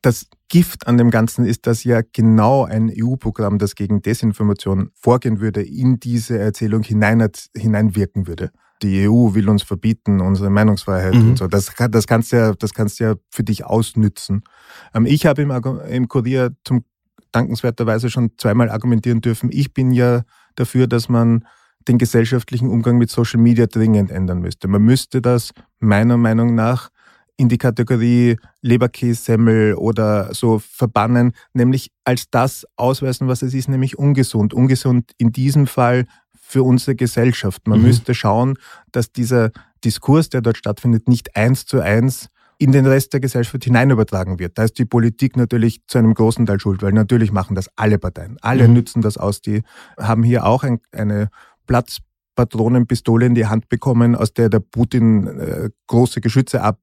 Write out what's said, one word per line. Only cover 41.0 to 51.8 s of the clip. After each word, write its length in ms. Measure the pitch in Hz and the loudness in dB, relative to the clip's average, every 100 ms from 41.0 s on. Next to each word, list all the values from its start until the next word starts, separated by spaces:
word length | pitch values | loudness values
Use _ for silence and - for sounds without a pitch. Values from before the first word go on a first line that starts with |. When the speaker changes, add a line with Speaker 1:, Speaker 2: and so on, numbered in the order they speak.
| 123 | 2
Speaker 1:
nicht 260 | 120 - | 0 -2
eins 320 | - 113 131 - | -2 0 0 -2
zu 140 | 135 | -2
eins 480 | 87 107 131 127 - _ _ _ | 0 2 0 -4 -16 _ _ _
in 140 | 139 | 2
den 160 | 139 135 | 4 4
Rest 260 | 135 - | 2 0
der 60 | 139 | -4
Gesellschaft 460 | 131 123 117 131 | -4 -4 -4 -6
hinein 260 | 123 120 131 | 0 2 4
übertragen 480 | 117 107 95 92 90 | 2 2 -2 -4 -6
wird. 180 | 87 - | -8 -2
Da 60 | |
ist 160 | 110 - | -4 -2
die 60 | |
Politik 520 | 117 120 117 110 135 127 | -2 0 0 0 -2 0
natürlich 480 | 117 120 113 - _ | -2 0 -2 -2 _
zu 100 | 127 | 0
einem 160 | 113 | 2
großen 320 | 110 110 113 110 | 2 0 0 -2
Teil 140 | 98 | -2
schuld, 220 | 101 92 | -2 -4
weil 100 | 98 | 0
natürlich 400 | 107 101 123 110 | 0 2 0 0
machen 240 | 101 92 95 | -2 -4 -6
das 120 | - | -8
alle 240 | - 107 104 | -4 0 0
Parteien. 380 | 92 80 90 117 | -2 -10 -18 -8
Alle 260 | 110 131 117 | -2 4 6
Speaker 2:
Mhm. 60 | |
Speaker 1:
nützen 280 | 120 117 120 | 6 2 -4
das 160 | 107 - | -4 -4
aus. 240 | 98 101 | -6 -6
Die 200 | - 107 - - - - | -4 -6 -6 -20 -20 -8
haben 240 | 104 113 | -2 2
hier 240 | 117 120 95 | 2 2 2
auch 160 | 139 | 0
ein, 160 | 135 117 _ | 0 -4 _
eine 380 | - 104 104 107 _ _ _ - | -6 -4 -2 -4 _ _ _ -2
Platzpatronenpistole 1600 | 120 | -2